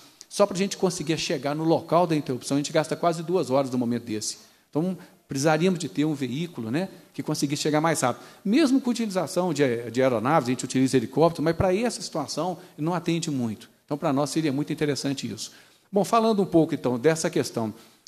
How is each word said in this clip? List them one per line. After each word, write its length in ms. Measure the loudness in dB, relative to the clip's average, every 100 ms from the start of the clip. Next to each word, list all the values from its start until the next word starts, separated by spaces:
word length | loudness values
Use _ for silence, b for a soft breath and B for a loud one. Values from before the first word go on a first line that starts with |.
| B B B
só 160 | 0
pra 120 | 0 2
gente 200 | -4 0
conseguir 400 | -2 0 -2 -2
chegar 380 | -2 -2 -2
no 100 | -2
local 420 | 2 2 2 2 4
da 80 |
interrupção, 420 | 0 -2 -6 -2 -2
a 40 |
gente 120 | 0
gasta 220 | 0 0
quase 280 | 0 0 -2
duas 260 | -2 -2 2
horas 220 | 2 2
no 80 | 0
momento 260 | 0 -2
desse. 340 | -4 -6 -6 -10 b b b
Então, 300 | -4 -2 -4 B B _
precisaríamos 520 | -2 2 2 2 0
de 100 | -2
ter 160 | -2
um 100 | -2
veículo, 560 | -2 -4 -4 -6 -8 -4
né, 180 | -4 -4 B B
que 100 | -10
conseguisse 400 | -6 -4 -2 -2
chegar 180 | 0 0
mais 200 | 2 2
rápido. 240 | 0 -2 B B
Mesmo 360 | 0 2 4 4
com 100 | 2
utilização 640 | -2 -2 -2 -2 0 0
de, 360 | 2 2 0 -2
de 120 | 2
aeronaves, 460 | 2 4 4 2 2
a 20 |
gente 140 | -2
utiliza 320 | -2 2 4 4
helicóptero, 460 | 2 2 2 2
mas 140 | -2 2
pra 180 | 2
essa 280 | 2 0 -4
situação 560 | -8 -6 -6 -4 -4 -6 B -6
não 180 | -4
atende 360 | -2 -2 -2 -2
muito. 380 | -2 -2 -6 -12 _
Então, 120 | _ -4
pra 160 | 0
nós 180 | 0 0
seria 220 | 0 0
muito 200 | -2 -4
interessante 580 | -2 -2 -2 -4 -4 -6
isso. 220 | -8 -12 B B B B
Bom, 140 | 0
falando 380 | 2 4 4 2
um 40 | 4
pouco, 280 | 4 4
então, 240 | 2 0 2
dessa 320 | 2 2 0
questão 420 | -2 -2 -2 -4 -6 B B